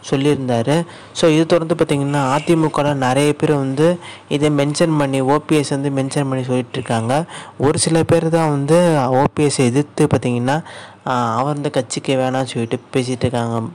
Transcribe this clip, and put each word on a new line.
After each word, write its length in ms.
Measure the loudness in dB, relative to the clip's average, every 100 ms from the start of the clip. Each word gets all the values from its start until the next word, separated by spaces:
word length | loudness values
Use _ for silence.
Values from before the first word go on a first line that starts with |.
| -2
சொல்லியிருந்தாரு. 720 | 0 2 0 0 0 2 0 -2 -10 -16
So, 180 | 0 2
இது 160 | 4 4
தொடர்ந்து 280 | 2 0
பார்த்தீங்கன்னா, 480 | -2 0 0 0 0 0 0
அதிமுகல 580 | 2 2 2 0 0
நிறைய 380 | 0 0 2 2
பேர் 220 | 0 0
வந்து 440 | 0 0 2 2 0 -6 -20 -6
இதை 200 | -2 0
மென்ஷன் 500 | 2 0 0 0 2
பண்ணி, 220 | 0 0
ஓ 180 | 2 0 2
பி 100 | 0
எஸ் 120 | 0
வந்து 220 | -2 -2
மென்ஷன் 380 | -2 -2 -2 -2
பண்ணி 160 | -4
சொல்லிட்டு 280 | -2 -4 -4
இருக்காங்க. 520 | -8 -4 -2 0 -2 -2 -10 -18 -2
ஒரு 200 | 0 0
சில 240 | 0 0
பேர் 260 | 2 2 2
தான் 220 | 0 0
வந்து 580 | 0 2 4 4 2 2
ஓ 160 | 2 0
பி 100 | 2
எஸ் 140 | -2 2
எதிர்த்து 480 | 2 2 -2 0 0
பார்த்தீங்கன்னா, 560 | 2 0 -2 0 -2 -4 -16 -20 -14 -4
ஆ, 280 | -2 0
அவர் 200 | -2 -2
வந்து 160 | -2 -2
கட்சிக்கு 460 | -4 -4 -6 -2 0
வேணாம்னு 280 | 0 -2
சொல்லிட்டு 360 | -4 -4 -4 -6 -4
பேசிட்டு 240 | -4 -2 -2
இருக்காங்க 400 | -2 -2 -2 -4 -6